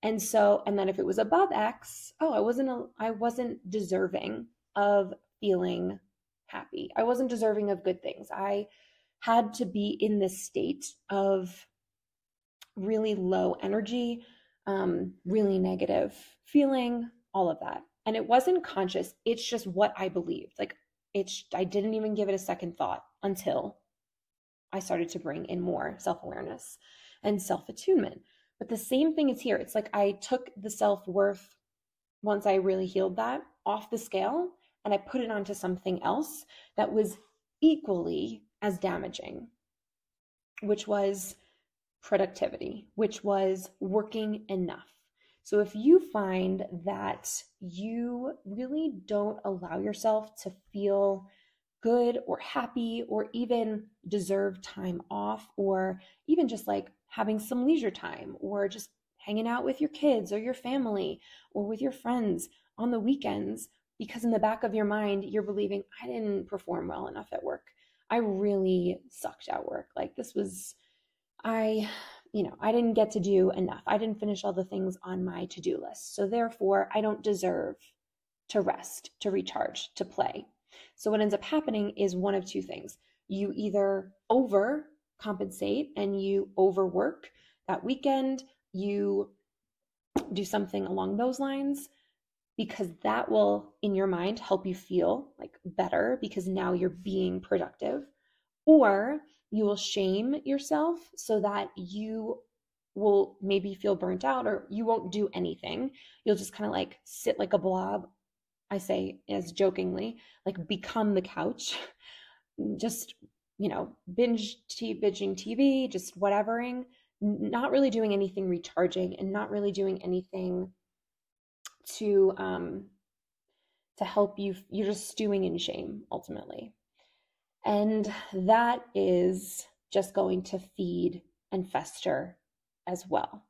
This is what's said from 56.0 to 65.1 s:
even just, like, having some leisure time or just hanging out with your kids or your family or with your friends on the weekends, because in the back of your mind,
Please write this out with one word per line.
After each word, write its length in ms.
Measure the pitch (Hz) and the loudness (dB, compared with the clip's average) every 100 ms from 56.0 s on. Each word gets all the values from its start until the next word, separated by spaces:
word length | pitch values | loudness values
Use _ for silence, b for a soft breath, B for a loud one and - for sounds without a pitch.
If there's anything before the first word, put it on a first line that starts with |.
| B B - | B B 0
even 200 | 320 277 | 2 2
just, 180 | 226 - | 0 -2
like, 280 | 202 196 _ _ | -4 -4 _ _
having 320 | - 214 214 | -4 0 0
some 260 | 214 247 254 | -2 0 4
leisure 260 | 320 226 | 4 2
time 460 | 190 175 156 - - | -4 -10 -10 -12 -10
or 300 | 202 202 202 | -6 -2 -2
just 220 | 208 - _ _ _ | -4 -16 _ _ _
hanging 280 | - 208 226 | -4 -2 0
out 200 | 240 262 | 0 -2
with 160 | 269 | 0
your 80 | 302 | -2
kids 420 | - 294 240 180 | 2 4 4 2
or 80 | 202 | -4
your 140 | 226 | -4
family 680 | 254 240 269 240 202 170 160 B B B | -6 -2 -2 0 0 -2 -6 B B B
or 160 | - 202 | -6 -4
with 140 | 220 | -2
your 100 | 269 | -2
friends 560 | 262 233 247 214 170 - b b - | -4 -4 0 0 -2 -4 b b -4
on 120 | 233 | 0
the 100 | 233 | 0
weekends, 680 | 214 285 - 208 202 226 - _ _ _ | 2 0 0 -2 -4 -6 -10 _ _ _
because 240 | 214 240 | -10 -4
in 80 | 233 | 0
the 80 | 226 | 4
back 240 | 214 226 | 2 2
of 100 | 233 | -2
your 120 | 214 208 | 0 2
mind, 400 | 214 208 | 2 0